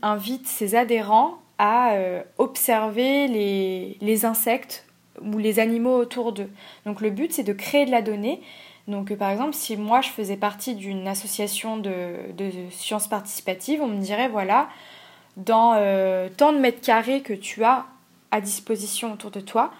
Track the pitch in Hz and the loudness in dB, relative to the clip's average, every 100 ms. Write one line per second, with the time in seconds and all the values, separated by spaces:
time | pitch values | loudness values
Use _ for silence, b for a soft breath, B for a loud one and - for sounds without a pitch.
0 | 214 214 202 254 - - 208 226 240 233 | -2 -2 -2 -6 -6 -4 0 2 4 2
1 | 202 214 302 359 _ - 208 240 247 202 | 4 6 4 0 _ 0 4 4 4 2
2 | 185 180 - - 262 - - 226 220 208 | 0 -4 -6 -2 -2 0 2 2 2 0
3 | 254 277 277 220 202 196 190 185 185 - | 2 2 2 2 0 0 0 -4 -8 -6
4 | 208 220 226 226 233 226 - - - _ | 0 2 2 0 0 0 -2 -16 -18 _
5 | _ - 208 214 214 208 226 233 240 254 | _ -14 -8 -2 0 2 2 2 2 2
6 | 240 247 233 202 196 B B B 208 208 | 0 -2 -4 -4 -8 B B B -10 -4
7 | 214 196 330 - 208 202 - 285 269 240 | -4 -2 -4 -4 -4 -4 0 2 4 2
8 | 214 208 214 359 B B B B - 202 | 2 -2 -4 -4 B B B B -8 -6
9 | 196 202 196 202 294 294 - 208 208 240 | -6 -2 -2 0 -2 -4 -6 -6 2 2
10 | 269 - 196 196 208 202 - 214 196 190 | 2 -4 -6 -2 -4 -4 -8 -8 -6 -6
11 | 190 190 208 - 208 - 226 220 202 180 | -6 -6 -6 -6 -4 -4 -6 -6 -4 -4
12 | 180 175 190 180 196 185 180 175 - 214 | -6 -8 -10 -8 -8 -8 -12 -10 -6 -4
13 | 208 208 202 - - 185 - 302 269 208 | -2 -4 -6 -10 -6 -6 -2 -2 -2 -2
14 | 196 208 254 214 190 226 311 B B B | -2 0 0 0 2 2 2 B B B
15 | B B B - 190 226 233 220 202 190 | B B B -10 2 4 6 6 4 4
16 | 190 185 185 190 294 294 262 240 - 226 | 2 0 -2 4 4 6 2 2 4 4
17 | 226 269 269 196 - - 226 254 - - | 4 -2 -2 -8 -6 0 4 4 0 -16
18 | _ _ - 214 202 202 - 214 208 - | _ _ -4 -4 -2 -6 -4 -4 -4 -6
19 | 233 208 202 196 196 226 302 B | -6 -8 -12 -12 -4 0 0 B